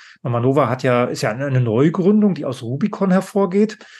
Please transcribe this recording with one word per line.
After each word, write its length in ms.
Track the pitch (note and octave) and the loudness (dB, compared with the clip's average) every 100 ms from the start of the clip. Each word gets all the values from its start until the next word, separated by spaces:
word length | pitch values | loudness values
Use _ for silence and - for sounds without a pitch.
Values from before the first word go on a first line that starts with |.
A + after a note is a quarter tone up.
| - - | -20 -10
Manova 480 | C3+ A#2 B2 C#3 A#2+ | -4 0 2 2 2
hat 120 | B2+ | 0
ja, 220 | C3+ B2 | 0 2
ist 160 | B2 - | 0 -2
ja 100 | B2 | -4
eine, 140 | A2+ | -4
eine 160 | C#3+ B2+ | -2 0
Neugründung, 760 | A#2+ A2 D#3 E3+ F3+ G#3+ G#3 | 2 2 2 2 2 4 2
die 120 | F3 - | 0 -6
aus 160 | B2 | -8
Rubicon 480 | A#2 C#3 G3+ - G3 | -8 -4 -4 -2 0
hervorgeht. 680 | F#3 F#3+ G#3 G3 F#3+ G#3+ - - | 0 0 -2 0 0 0 -4 -20